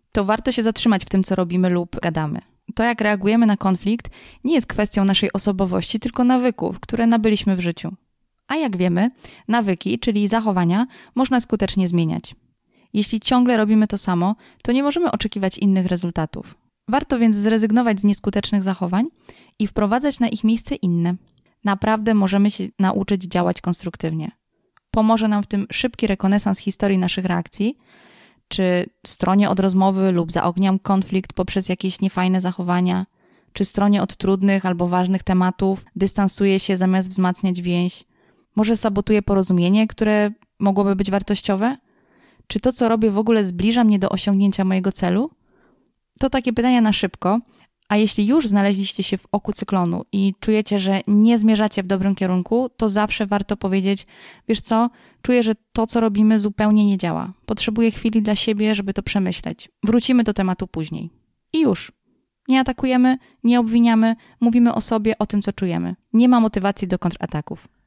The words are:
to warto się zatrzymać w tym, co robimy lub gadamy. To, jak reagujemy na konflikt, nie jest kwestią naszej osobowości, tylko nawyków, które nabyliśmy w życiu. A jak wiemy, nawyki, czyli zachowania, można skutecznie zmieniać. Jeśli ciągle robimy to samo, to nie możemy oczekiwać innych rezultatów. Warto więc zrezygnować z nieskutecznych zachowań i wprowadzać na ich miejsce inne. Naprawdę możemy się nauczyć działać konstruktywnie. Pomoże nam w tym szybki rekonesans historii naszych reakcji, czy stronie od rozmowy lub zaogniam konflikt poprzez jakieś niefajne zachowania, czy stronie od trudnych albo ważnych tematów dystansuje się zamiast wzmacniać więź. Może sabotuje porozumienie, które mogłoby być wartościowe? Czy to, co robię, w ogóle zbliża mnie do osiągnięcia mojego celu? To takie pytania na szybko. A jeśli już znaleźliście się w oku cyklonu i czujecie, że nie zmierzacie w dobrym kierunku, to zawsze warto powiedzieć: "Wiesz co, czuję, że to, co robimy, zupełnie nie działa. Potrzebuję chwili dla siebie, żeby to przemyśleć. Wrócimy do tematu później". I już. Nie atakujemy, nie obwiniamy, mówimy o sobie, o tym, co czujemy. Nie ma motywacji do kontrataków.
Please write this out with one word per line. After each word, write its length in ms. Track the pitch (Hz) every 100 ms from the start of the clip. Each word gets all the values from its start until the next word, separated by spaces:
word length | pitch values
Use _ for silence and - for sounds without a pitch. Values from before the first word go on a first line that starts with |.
| _
to 140 | - 196
warto 260 | 220 254
się 120 | 240
zatrzymać 420 | 226 220 233 196 -
w 40 |
tym, 140 | 190
co 120 | 185 185
robimy 340 | 175 180 185
lub 300 | 180 175 -
gadamy. 420 | 170 160 156 151 - _ - -
To, 80 |
jak 180 | 226 233
reagujemy 440 | 208 202 196 226 226
na 120 | 202
konflikt, 520 | 190 180 196 233 - - - -
nie 100 | 254
jest 140 | 320 -
kwestią 380 | - 208 - 196
naszej 280 | 196 202
osobowości, 640 | 196 - 185 190 185 - 220
tylko 240 | 247 -
nawyków, 560 | 247 254 247 - 170 185
które 280 | - 233 233
nabyliśmy 480 | 233 220 208 - 185
w 40 |
życiu. 360 | 175 165 170 190 _ _ _ _ -
A 80 | 294
jak 220 | 285 185
wiemy, 340 | 180 175 226 - - - -
nawyki, 520 | 233 208 180 190 233
czyli 280 | - 208 202
zachowania, 600 | 226 220 185 170 190 254 - - -
można 240 | 262 254
skutecznie 480 | - 214 190 196 180
zmieniać. 480 | 175 160 165 - - _ _ _ _ _
Jeśli 260 | 208 208 220
ciągle 380 | - 247 247 233
robimy 300 | 214 214 214
to 100 | 202
samo, 380 | - 175 180 220 _ _
to 80 | -
nie 120 | 254
możemy 280 | 285 311 349
oczekiwać 460 | 202 208 202 190 -
innych 280 | 202 190 175
rezultatów. 720 | 175 180 170 156 - - - _ _ -
Warto 320 | 262 - 254
więc 160 | 233 208
zrezygnować 640 | 208 226 214 226 233 202
z 40 |
nieskutecznych 600 | 202 196 - 202 - 202
zachowań 420 | 190 185 180 185 294 - - - _ -
i 80 | 208
wprowadzać 520 | - 202 233 294 -
na 80 | 233
ich 160 | 214
miejsce 320 | 220 226 - 277
inne. 400 | 185 170 170 180 - _ _ _
Naprawdę 500 | 208 196 220 220 214
możemy 380 | 214 190 196 202
się 160 | - 190 -
nauczyć 440 | 190 196 190 196
działać 380 | 180 180 175 175
konstruktywnie. 720 | - 170 180 - 165 160 160 - _ _ _ _ _
Pomoże 360 | 220 220 226 220
nam 160 | 208
w 40 | 202
tym 200 | 202 202
szybki 360 | - 247 - 220
rekonesans 520 | 190 190 202 208 190
historii 380 | - - 202 190
naszych 280 | 180 - 185
reakcji, 520 | 175 165 - 208 294 _ _ - _ - _ _
czy 380 | - 185 180 - - -
stronie 440 | - - 196 202
od 100 | 190
rozmowy 520 | 190 185 190 190 190
lub 200 | 175 165
zaogniam 480 | 165 175 175 190 190
konflikt 540 | - 190 - 190 -
poprzez 360 | - 185 196 190
jakieś 320 | 185 190 -
niefajne 400 | 190 - 185 185
zachowania, 640 | 185 180 175 180 180 180 190 _ _ _ _
czy 120 | - 196
stronie 360 | - 208 202
od 140 | 190 -
trudnych 500 | 190 190 196 196 185
albo 220 | 175 175
ważnych 360 | 180 180 190
tematów 600 | - 185 185 - 190 190 - -
dystansuje 640 | 196 - 196 - 196 190
się 180 | - 185
zamiast 320 | 185 185 185
wzmacniać 520 | 185 185 180 196 180
więź. 420 | 175 175 180 - - _ _ _ _ -
Może 220 | 220 226
sabotuje 440 | 220 196 - 214
porozumienie, 640 | 196 196 185 180 175 208 220
które 440 | - 214 214 208 220 _ -
mogłoby 360 | 196 196 196 190
być 160 | 196
wartościowe? 640 | 196 - 202 - 190 226 277 _ _ _ _ _ _ -
Czy 120 | 214
to, 140 | 247
co 160 | 254 233
robię, 220 | 226 220
w 60 | 196
ogóle 260 | 220 226
zbliża 400 | 190 175 202 233
mnie 160 | 226 202
do 100 | 190
osiągnięcia 560 | 190 - 196 196 190 190
mojego 260 | 190 190
celu? 400 | - 175 185 294 - _ _ _ _ _ _ _ -
To 100 | 269
takie 240 | 269 247
pytania 280 | 226 240 247
na 120 | 220
szybko. 460 | 202 185 - 180 220 - _ _ _ -
A 80 | 208
jeśli 300 | 214 - 208
już 200 | 302 240
znaleźliście 560 | 202 202 196 196 -
się 140 | 190 190
w 100 | -
oku 220 | 202 -
cyklonu 520 | - 190 196 175 175 -
i 220 | 202 196 190
czujecie, 400 | - 214 214 208
że 220 | 190 196 -
nie 300 | 208 220 233
zmierzacie 460 | 214 214 214 -
w 40 | 185
dobrym 280 | 196 196 196
kierunku, 540 | 185 180 175 233 254 -
to 120 | 220
zawsze 380 | 208 214 - 202
warto 300 | 202 196 -
powiedzieć: 500 | 196 190 190 196 - - - - -
"Wiesz 140 | 220
co, 280 | - 220 240 - _ _
czuję, 220 | - 247
że 100 | 220 214 _
to, 140 | - 226
co 140 | 233
robimy, 380 | 226 202 214 220
zupełnie 460 | 208 - 214 214 208
nie 120 | 190
działa. 360 | 175 160 185 - -
Potrzebuję 460 | 214 - 220 226
chwili 300 | - - 220
dla 140 | 214 202
siebie, 400 | - 208 214 208
żeby 180 | 196
to 100 | 196
przemyśleć. 680 | - 202 185 170 - - - _
Wrócimy 400 | 214 233 240 247
do 100 | 220
tematu 340 | 208 190 185 185
później". 420 | 160 156 160 165 - _ _ _
I 80 | 320
już. 300 | 285 190 - - _ _ _ _ -
Nie 120 | 262
atakujemy, 580 | 262 247 262 254 254 262 - _
nie 160 | 233 240
obwiniamy, 560 | 226 233 233 226 226 226 _ _
mówimy 340 | 233 240 240
o 80 | -
sobie, 360 | - 226 214 214
o 80 | 208
tym, 160 | 208
co 120 | 196
czujemy. 420 | - 185 170 175 185 _
Nie 160 | 226 247
ma 100 | 247
motywacji 480 | 220 208 196 202 185
do 120 | 180
kontrataków. 680 | 170 - - 151 - - - _